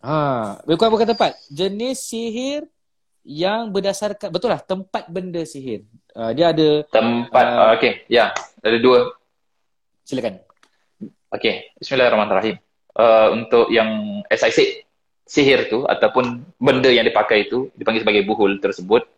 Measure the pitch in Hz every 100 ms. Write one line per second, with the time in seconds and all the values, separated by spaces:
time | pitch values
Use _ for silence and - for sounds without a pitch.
0 | 127 156 143 127 107 101 - 170 226 214
1 | 226 226 185 - _ 143 190 202 247 262
2 | - 226 233 220 262 294 302 _ _ _
3 | _ _ - 147 180 220 233 196 190 196
4 | 208 202 202 160 240 175 - 185 190 214
5 | 202 175 185 170 160 143 131 104 - _
6 | _ - 113 127 170 156 156 151 147 113
7 | 117 120 120 127 120 120 107 113 123 -
8 | - 117 104 - - _ 107 113 123 123
9 | 123 - _ _ _ _ _ _ _ _
10 | - 131 117 92 _ _ _ _ _ _
11 | - _ _ - 113 92 - _ - 135
12 | 123 110 104 95 110 - _ _ _ -
13 | 117 110 110 113 117 120 117 113 110 110
14 | 104 104 101 113 113 113 - - _ _
15 | _ _ _ - 139 127 110 110 139 101
16 | 110 127 123 120 131 _ 131 131 131 120
17 | 110 107 110 107 101 120 135 _ - 110
18 | 110 104 98 107 98 101 98 95 90 113
19 | -